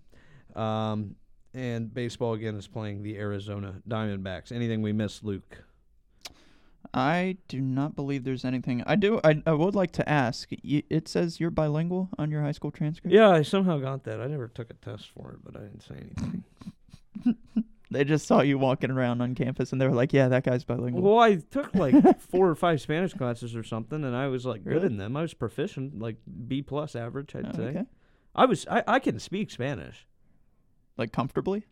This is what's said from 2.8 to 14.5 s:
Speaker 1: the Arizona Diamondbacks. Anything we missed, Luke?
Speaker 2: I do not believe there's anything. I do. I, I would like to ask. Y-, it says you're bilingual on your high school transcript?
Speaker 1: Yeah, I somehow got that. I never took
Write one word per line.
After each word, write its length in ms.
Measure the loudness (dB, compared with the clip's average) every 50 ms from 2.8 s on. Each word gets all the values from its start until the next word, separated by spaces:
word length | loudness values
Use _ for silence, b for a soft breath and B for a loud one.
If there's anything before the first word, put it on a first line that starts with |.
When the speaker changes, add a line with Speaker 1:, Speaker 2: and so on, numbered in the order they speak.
| -8 -8 -8 -8
Speaker 1:
the 160 | -8 -8 -8 -6
Arizona 640 | -6 -6 -6 -6 -6 -8 -8 -8 -8 -8 -10 -12 -10 -6
Diamondbacks. 640 | -6 -4 -4 -4 -4 -6 -6 -8 -10 -10 -12 -10
Anything 280 | -6 -4 -2 -2 -2 -2
we 120 | -2 -2
missed, 300 | 0 0 -2 -2 -4 -8 -8
Luke? 400 | -6 -6 -6 -8 -14 -20 -20 -20 _ _ _ _ _ _ _ _ _ _ _ -20 b b b b b b b b b b b -16 -6 -2
Speaker 2:
I 420 | 0 2 2 2 2 0 -2 -4 -6 _ -10
do 120 | -6 -4
not 340 | -4 -2 -2 -2 -4 -4 -4
believe 280 | -6 -4 -4 -4 -4 -4
there's 200 | -4 -6 -4 -4
anything. 380 | -4 -4 -4 -2 -2 -4 -2 0
I 100 | 2 2
do. 240 | 4 4 4 2 6
I, 200 | 6 6 6 6 2
I 80 | 2
would 220 | 2 4 2 2 2
like 160 | 0 0 0
to 160 | 0 -2 0 2
ask. 400 | 2 2 2 0 -2 -6 -10 -12 -12 -10 -4
Y-, 200 | -2 -2 -2 0 0
it 200 | -2 -2 -2 -2
says 320 | -2 -2 -2 -2 -2 -4
you're 100 | -4 -2
bilingual 580 | 0 0 0 0 0 0 -2 -2 -2 -2 -4 -4 -4
on 140 | -6 -4 -4
your 100 | -2 -2
high 100 | -2 -2
school 180 | -4 -6 -8 -10
transcript? 420 | -6 -4 -4 -4 -4 -6 0 6
Speaker 1:
Yeah, 160 | 8 8 10 10
I 120 | 8 6
somehow 360 | 4 2 2 2 2 2 2 0
got 260 | -2 -4 -6 -6 -6
that. 160 | -8 -6 -6
I 80 | -6 -6
never 200 | -6 -6 -8
took 220 | -8